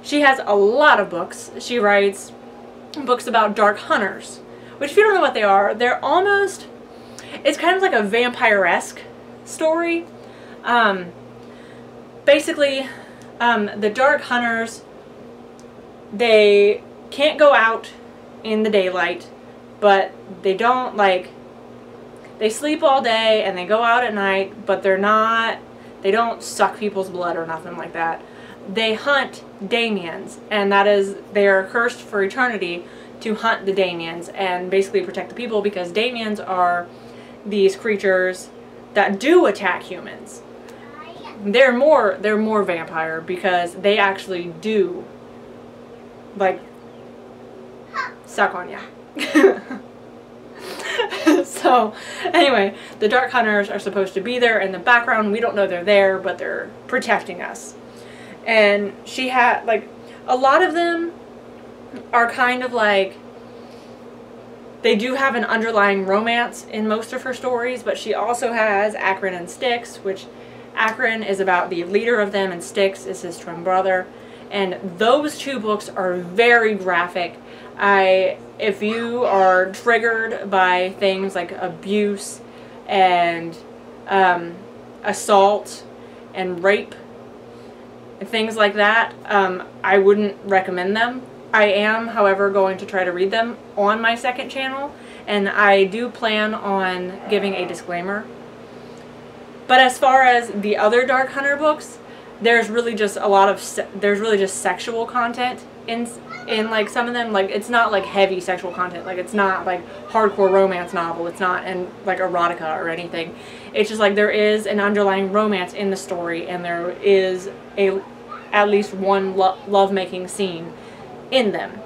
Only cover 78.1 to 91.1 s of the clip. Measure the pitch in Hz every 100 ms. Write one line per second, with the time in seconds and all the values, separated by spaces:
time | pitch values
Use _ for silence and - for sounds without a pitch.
78.1 | 190 185 - - - 214 196 214 226 233
79.1 | 240 240 196 190 185 190 196 240 226 233
80.1 | 220 220 220 202 190 185 180 185 196 196
81.1 | 190 196 190 175 190 185 170 190 208 202
82.1 | 202 - - - - - - - 196 185
83.1 | 175 170 170 165 165 - - - - -
84.1 | 196 185 175 170 175 - - - - -
85.1 | 190 - 202 196 214 - - - - -
86.1 | - - - 185 175 190 214 233 - -
87.1 | - - - - - - - - - -
88.1 | - 190 220 220 220 208 208 208 226 220
89.1 | - - 208 190 185 - - 190 202 196
90.1 | 208 208 - 202 190 185 180 185 214 240